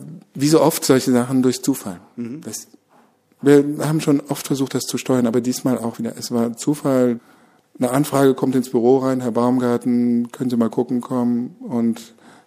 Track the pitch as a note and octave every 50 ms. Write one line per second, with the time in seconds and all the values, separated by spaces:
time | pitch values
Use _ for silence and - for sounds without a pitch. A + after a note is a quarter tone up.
0 | - - - - - _ - - C3+ D3 D#3+ D3+ C3+ D3+ E3 - - - C#3 C3
1 | B2 C3+ B2+ A#2+ B2 B2+ C3+ C3 B2+ B2+ A#2+ - - - C3+ - - G#2+ F2+ F2+
2 | G2+ _ _ - A#2+ A#2 B2+ D#3 F3 G#2+ G#2 - - - _ _ _ _ _ _
3 | _ _ _ _ _ _ _ _ - C#3 C#3+ C#3+ C#3+ C#3+ D3 D3+ C#3+ D3 D#3 D#3+
4 | D#3 - C#3+ C#3 - - C#3+ - - - D3 C3 C3+ B2+ - B2+ - - - A#2+
5 | - - C3 B2+ A#2+ A#2 A2 B2+ A#2 B2 B2 - - C3+ B2 A2+ A2+ A#2 A2+ -
6 | A#2 A2+ - - A#2+ - B2 A#2 A#2 A#2 A#2 - - - D3+ D3 - C#3+ C3+ B2+
7 | B2+ B2 A#2+ A#2 - _ _ _ _ _ _ _ _ _ - - B2 B2 B2 C3+
8 | D3 - - C#3 C#3 C3+ C3 - - C3+ B2+ C3 A#2+ - - A#2+ A2+ A#2+ C3 C3+
9 | B2+ C3 C3 C3 B2 B2 A2 A#2+ A#2+ B2 B2+ B2+ B2+ A#2+ A#2+ A#2 - B2+ A#2+ A#2+
10 | A#2+ A#2+ A#2+ A#2 A#2+ A#2 - - C3+ B2+ B2 A#2 A#2 A2 - - B2 - B2+ B2
11 | A#2+ - C3 B2+ A#2+ A#2+ A#2+ A#2+ B2 B2 F3 - C4 A3+ C3+ A#2 A#2 A#2 A2+ A2+
12 | - - - _ - - - - _